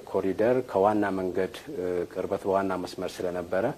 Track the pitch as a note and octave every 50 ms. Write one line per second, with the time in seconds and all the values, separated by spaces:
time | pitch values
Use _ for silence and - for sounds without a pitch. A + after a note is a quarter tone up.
0 | - - - G2 F#2+ F#2+ F2+ F#2+ G#2+ A#2+ B2 C3 B2+ - - G2 F#2+ G#2+ G#2+ G#2
1 | G#2 G2 F#2+ F#2+ F#2 F#2 E2+ F#2+ F#2 F2 - - - D3 D3+ F2+ F2+ F2+ F2+ F2
2 | E2+ - - F#2 F#2 - G2 F#2+ - G2+ F#2+ G2 G2 F#2+ F#2 F2+ F2+ E2+ - -
3 | F2+ E2 - - F#2+ F2 F2 F2+ E2+ F2 F#2 F#2 G#2+ C#3 D#3